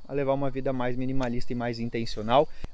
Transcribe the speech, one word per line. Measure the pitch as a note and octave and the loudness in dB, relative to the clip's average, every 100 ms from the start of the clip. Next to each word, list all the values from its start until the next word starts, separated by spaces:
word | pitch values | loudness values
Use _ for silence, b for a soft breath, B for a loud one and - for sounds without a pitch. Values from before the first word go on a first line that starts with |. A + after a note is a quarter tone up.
| - | -6
a | |
levar | C#3 C3+ | -2 0
uma | C#3 C#3 | 0 0
vida | C3 C3+ | 0 -2
mais | C3 B2 B2+ | 0 0 0
minimalista | C3 C3 B2 A#2+ - | 0 2 2 2 0
e | B2 | 0
mais | A#2+ A#2 | -2 -4
intencional, | A#2 A#2+ A2+ - G#2+ C3 D#3 B B | -4 -4 -4 -4 4 4 4 B B